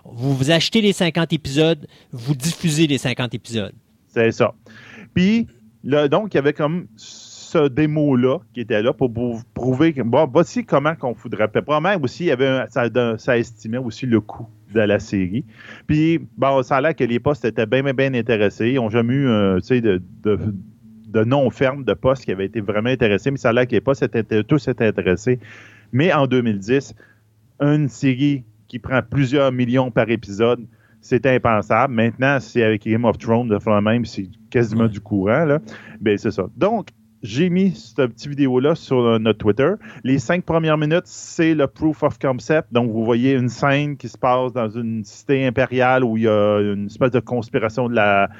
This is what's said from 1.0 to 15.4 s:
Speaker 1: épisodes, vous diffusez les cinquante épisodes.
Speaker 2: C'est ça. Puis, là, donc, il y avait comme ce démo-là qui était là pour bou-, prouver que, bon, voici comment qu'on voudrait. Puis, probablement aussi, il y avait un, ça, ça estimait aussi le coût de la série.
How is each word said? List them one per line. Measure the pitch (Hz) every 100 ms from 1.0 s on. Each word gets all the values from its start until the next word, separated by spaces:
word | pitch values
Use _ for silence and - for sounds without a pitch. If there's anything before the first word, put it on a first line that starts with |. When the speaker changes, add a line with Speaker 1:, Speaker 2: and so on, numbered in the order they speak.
| 175 170 165
Speaker 1:
épisodes, | 156 - 139 156 160 127 - _
vous | 127 117 143
diffusez | 156 - 170 147 160
les | 135
cinquante | 131 120 123
épisodes. | 120 - 113 98 - _ _ _
Speaker 2:
C'est | 117 113
ça. | - 120 - - - - - -
Puis, | 180 185 226 226 - - _
là, | - 147 147
donc, | 160 214
il | 156
y |
avait | 143
comme | - 151 175 -
ce | - - - - - - 175 143
démo-là | 123 156 151 147 127 127 151 -
qui | 120
était | 113 107
là | 117
pour | - 131
bou-, | 113 120 113 -
prouver | - 123 127 165
que, | 131
bon, | 113 131 156
voici | 135 170 247
comment | 226 151 147
qu'on | 165 131
voudrait. | 113 120 104 107
Puis, | 113
probablement | 101 151 175 202
aussi, | 131 -
il | 170
y |
avait | 123 135
un, | 131 113
ça, | 135 117 110 120 110
ça | - 120
estimait | 113 - 113 120
aussi | 123 - 131
le | 110
coût | 107 - - - _
de | 113
la | 104 104
série. | - 101 92 110